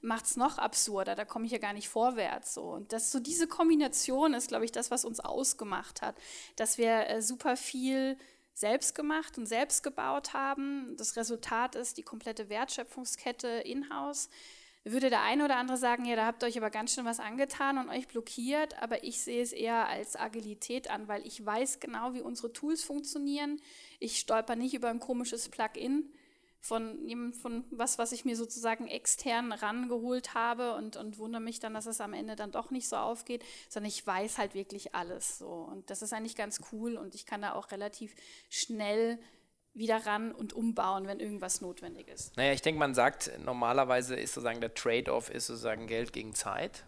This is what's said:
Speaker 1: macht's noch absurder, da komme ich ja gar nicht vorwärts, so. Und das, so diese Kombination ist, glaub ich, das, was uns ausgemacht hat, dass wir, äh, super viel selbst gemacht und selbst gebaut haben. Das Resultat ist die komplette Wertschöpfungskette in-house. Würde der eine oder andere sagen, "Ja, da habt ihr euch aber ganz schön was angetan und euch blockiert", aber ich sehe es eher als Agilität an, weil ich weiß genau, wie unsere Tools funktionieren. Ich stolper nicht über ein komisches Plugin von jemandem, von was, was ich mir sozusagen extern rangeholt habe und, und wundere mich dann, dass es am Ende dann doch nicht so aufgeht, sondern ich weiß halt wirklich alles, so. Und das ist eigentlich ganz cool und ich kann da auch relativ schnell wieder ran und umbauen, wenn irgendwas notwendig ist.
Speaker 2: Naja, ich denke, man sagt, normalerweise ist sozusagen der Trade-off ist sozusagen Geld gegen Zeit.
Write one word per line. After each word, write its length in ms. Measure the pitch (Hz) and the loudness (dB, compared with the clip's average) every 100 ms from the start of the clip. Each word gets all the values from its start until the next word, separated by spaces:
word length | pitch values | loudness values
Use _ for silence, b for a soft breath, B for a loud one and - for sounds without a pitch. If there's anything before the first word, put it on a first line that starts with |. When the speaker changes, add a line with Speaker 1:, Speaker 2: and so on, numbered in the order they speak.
Speaker 1:
macht's 340 | 226 226 - - | -2 0 0 4
noch 240 | 262 - | 4 4
absurder, 560 | 220 - - 202 190 196 | 2 4 2 2 0 0
da 100 | 208 | -2
komme 220 | 233 226 | -2 -2
ich 40 | |
ja 60 | 220 | 0
gar 160 | 208 | -2
nicht 160 | 208 202 | -4 -2
vorwärts, 640 | 226 240 240 185 - - | 4 4 4 0 -2 -4
so. 120 | - - | -6 -6
Und 280 | - 202 | -8 -4
das, 180 | 220 - | 0 2
so 80 | 269 | 2
diese 280 | 247 339 330 | 0 2 2
Kombination 880 | - 330 311 285 - - 262 311 247 | 4 6 8 6 4 2 6 6 4
ist, 140 | - | 2
glaub 120 | 220 | 0
ich, 100 | 226 | 0
das, 200 | 226 240 | 0 0
was 120 | 240 | 2
uns 160 | - 226 | 0 -2
ausgemacht 840 | - - 262 - 208 196 - - | -2 2 2 2 -2 -4 -4 -6
hat, 120 | - - B B B - | -6 -6 B B B -2
dass 200 | 226 - | 0 4
wir, 320 | 226 226 - | 6 6 4
äh, 140 | 226 | 2
super 340 | 214 254 311 254 | 0 0 0 0
viel 600 | - 262 254 269 262 269 B B B | 0 -2 2 4 2 0 B B B
selbst 420 | - 208 254 - - | -2 2 4 4 0
gemacht 420 | 302 311 320 - | 0 0 -2 -6
und 80 | 220 | -2
selbst 360 | 226 294 - | 2 4 2
gebaut 520 | - 269 262 277 - | 2 -2 0 0 0
haben. 640 | 269 269 277 277 277 254 - | -2 0 0 -2 -4 -6 -4
Das 180 | 220 - | -4 -2
Resultat 580 | 226 233 - 226 254 | -2 -2 0 0 2
ist 240 | - 247 - | 0 -4 -6
die 60 | |
komplette 460 | - 226 226 220 202 | -10 -8 -8 -6 -4
Wertschöpfungskette 1000 | 208 269 - 254 - 254 - - 247 247 | -2 -2 -2 -6 -6 -6 -4 -4 -4 -2
in-house. 840 | 233 - 262 285 294 277 285 - B B B B B | -2 -2 -4 -2 -2 -2 -2 -6 B B B B B
Würde 260 | 214 240 254 | -2 4 6
der 120 | 233 | 6
eine 240 | 208 269 294 | 6 4 4
oder 100 | 254 | 4
andere 220 | 254 254 | 2 2
sagen, 280 | 247 240 240 | 4 4 2
"Ja, 120 | 233 | 4
da 80 | 220 | 4
habt 180 | 233 | 2
ihr 40 | 240 | -2
euch 100 | 233 | 0
aber 120 | 214 | -2
ganz 240 | 214 226 | -2 -2
schön 120 | - 240 | 0 0
was 140 | 233 | -2
angetan 560 | 214 240 277 - 269 277 | -4 0 0 2 2 2
und 120 | 254 | 0
euch 200 | 247 254 | -4 -4
blockiert", 680 | 233 233 - 240 294 302 - | -6 -6 -4 0 2 2 -2
aber 200 | 226 233 | -2 -2
ich 180 | - 233 | -2 -4
sehe 200 | - 240 | -2 0
es 120 | 240 | 0
eher 340 | - 226 233 220 | 0 2 4 2
als 280 | - 208 - | 0 -4 -4
Agilität 760 | 226 220 214 214 - 240 247 | -4 -4 -8 -8 -4 -4 -2
an, 160 | 208 208 | -6 -2
weil 180 | 208 - | -4 -4
ich 180 | - | -8
weiß 360 | 208 214 262 - | 0 2 2 0
genau, 340 | - 226 240 | -4 -4 -4
wie 80 | 254 | -4
unsere 300 | 233 240 233 | -4 -4 -6
Tools 320 | 233 294 320 | -4 0 0
funktionieren. 800 | - 285 294 302 285 285 294 294 B B B B | 0 -4 -2 -2 0 0 0 -2 B B B B
Ich 200 | 226 - | -2 -2
stolper 360 | - 220 226 233 | 2 2 4 0
nicht 180 | 254 | 0
über 160 | 254 233 | 0 0
ein 100 | 233 | -2
komisches 480 | - 247 247 233 - | -2 -2 0 -4 -6
Plugin 680 | - 220 - 247 277 285 B B B B B | -2 -2 -2 0 2 0 B B B B B
von 400 | - 226 226 214 - | -2 -2 -2 -6 -6
jemandem, 320 | 233 240 240 | -4 -6 -6
von 240 | 247 233 247 | -4 -4 -6
was, 260 | 240 233 - | -2 0 2
was 140 | 233 | 0
ich 120 | 240 | 0
mir 140 | 269 226 | -2 0
sozusagen 500 | 226 240 226 226 233 | -2 -2 0 0 -2
extern 640 | 240 - - 269 233 240 | -2 2 2 2 0 0
rangeholt 840 | 220 208 226 247 240 240 254 - 233 | -2 -2 0 0 -2 0 -2 0 0
habe 400 | 233 233 240 208 | 2 2 0 -2
und, 200 | 214 - | -4 -8
und 220 | 214 208 | -8 -6
wundere 240 | 220 233 | -6 -4
mich 180 | 226 226 | -4 -6
dann, 140 | 226 | -6
dass 140 | 220 220 | -6 -4
es 120 | 226 | -4
am 120 | 208 | -4
Ende 220 | 208 214 214 | -6 -6 -6
dann 160 | 208 | -4
doch 180 | 196 233 | -4 -2
nicht 180 | 262 - | -4 -2
so 100 | - | 0
aufgeht, 460 | 226 233 - 240 B B B | 0 -2 -4 -6 B B B
sondern 200 | - 208 | -6 -4
ich 180 | - - | -4 0
weiß 320 | 185 214 - | 0 0 0
halt 160 | 202 | -2
wirklich 400 | 196 196 202 - | -2 -6 -8 -6
alles, 460 | - 175 185 - - | -6 -4 -4 -4 -6
so. 80 | 185 | -8
Und 400 | 170 170 196 185 | -8 -8 -12 -10
das 140 | 196 | -8
ist 100 | 214 | -4
eigentlich 220 | 220 220 226 | -4 -6 -6
ganz 260 | 208 208 - | -4 -6 -8
cool 260 | 214 233 226 | -4 -4 -4
und 180 | 190 208 | -8 -12
ich 100 | - | -8
kann 160 | 208 | -4
da 120 | 202 | -2
auch 180 | - 196 | -4 -6
relativ 420 | 202 208 208 208 - B B B | -6 -6 -8 -14 -14 B B B
schnell 720 | - - 220 208 214 226 233 B B B _ _ | -4 -2 -2 2 4 4 0 B B B _ _
wieder 320 | - 220 220 220 | -6 2 2 4
ran 260 | 208 226 | 0 0
und 220 | - 214 | -4 -6
umbauen, 540 | - 226 226 190 190 196 | 0 0 2 2 2 -2
wenn 120 | 196 | -6
irgendwas 420 | 214 208 185 - | -6 -4 -2 -2
notwendig 460 | 185 175 175 170 - | -4 -10 -12 -14 -14
ist. 280 | - - - | -12 -10 2
Speaker 2:
Naja, 160 | 135 | 4
ich 80 | 139 | 6
denke, 160 | - 156 | 4 4
man 160 | 143 | 4
sagt, 380 | 127 123 - - - | 8 6 6 -6 -4
normalerweise 760 | - 123 117 131 127 127 127 127 | -4 0 4 6 6 4 4 -2
ist 200 | 113 - | -2 -2
sozusagen 260 | 120 117 | -2 0
der 140 | 117 - | -4 0
Trade-off 560 | 123 117 - 123 117 | 4 4 4 2 0
ist 160 | - - | -4 -4
sozusagen 400 | 117 117 110 113 | -2 -2 -2 -2
Geld 260 | 113 120 | -2 -2
gegen 220 | - 110 104 | -4 -4 -4
Zeit. 480 | 107 95 175 - | -2 -2 -4 -6